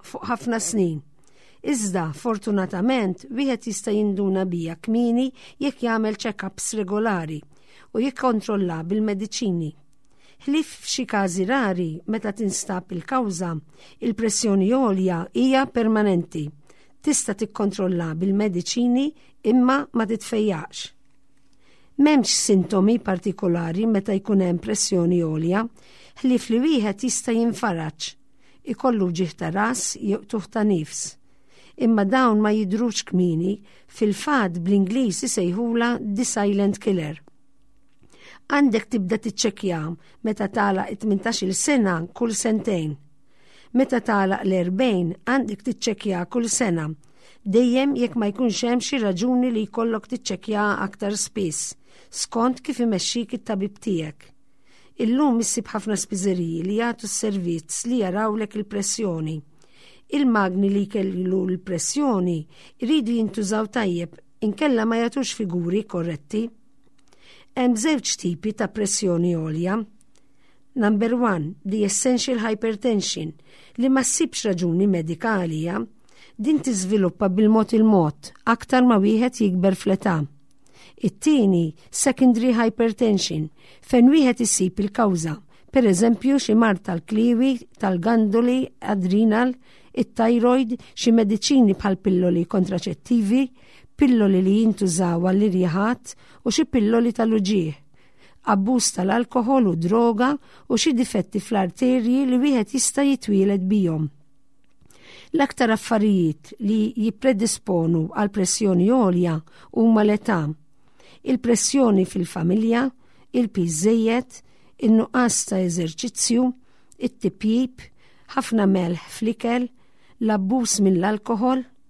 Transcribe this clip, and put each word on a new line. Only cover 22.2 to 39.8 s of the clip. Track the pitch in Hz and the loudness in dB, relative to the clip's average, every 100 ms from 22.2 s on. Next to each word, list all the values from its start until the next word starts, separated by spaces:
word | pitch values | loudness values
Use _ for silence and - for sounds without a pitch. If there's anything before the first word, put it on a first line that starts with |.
| 208 - | 2 0
sintomi | - 196 175 202 196 240 | 2 2 2 2 2 2
partikolari | - 180 208 - 185 170 165 175 226 | -2 -4 -4 -4 -2 -2 -2 -2 0
meta | 196 196 | 0 0
jkun | 196 196 202 180 | -4 0 0 2
hemm | 175 | -2
pressjoni | 214 214 - 180 170 175 165 | -4 -4 -2 0 2 2 0
għolja, | 156 165 196 226 - - - - - | -2 -2 -2 -4 -10 -20 -20 -20 -6
ħlief | 262 247 - | 0 0 0
li | 233 | 0
wieħed | 294 285 208 196 254 | 2 0 0 -4 -4
jista' | - - | -4 -2
jinfaraġġ, | 226 233 - 220 170 156 - - - - - - - - | 0 0 -2 -4 -4 -6 -8 -14 -14 -20 -20 -20 -18 -12
ikollu | - 262 226 185 | -4 0 0 0
ġieħ | 170 175 - | -2 -4 -6
ta' | 165 185 | -6 -2
ras | 220 247 - - | -2 -2 -6 -6
jew | 208 214 | -4 -4
tuħ | 208 220 165 | -4 -8 -6
ta' | 226 214 | -2 0
nifs. | 180 156 - - - - - - - - - | 0 -2 -10 -12 -14 -20 -20 -20 -20 -20 -4
Imma | 226 220 196 | 0 2 2
dawn | 262 247 214 | 2 4 4
ma | 214 | 2
jidhrux | 214 196 214 240 - - | 0 0 -2 -2 -4 -4
kmieni, | 180 180 160 180 208 - - - | 0 0 0 -2 -4 -10 -20 -16
fil-fatt | - 208 202 - 285 190 170 | -2 -2 -2 -2 0 0 -2
bl-Ingliż | 175 202 185 240 247 170 254 | 0 2 2 0 -2 -2 -4
isejħula | - 175 185 240 233 240 240 220 | -2 -2 -2 -2 0 0 -2 -4
the | 202 247 | -4 -4
silent | 214 202 202 202 202 | -2 0 0 0 0
killer. | - 185 151 160 - - - - - - - _ - - - - - | -2 -2 -2 -10 -18 -20 -20 -20 -20 -20 -20 _ -20 -20 -20 -20 -4
Għandek | 285 277 214 - | 2 2 2 -2
tibda | 226 180 214 | -4 -2 -4
tiċċekkja | 226 - 220 196 190 170 | -4 -4 -4 -4 -4 -4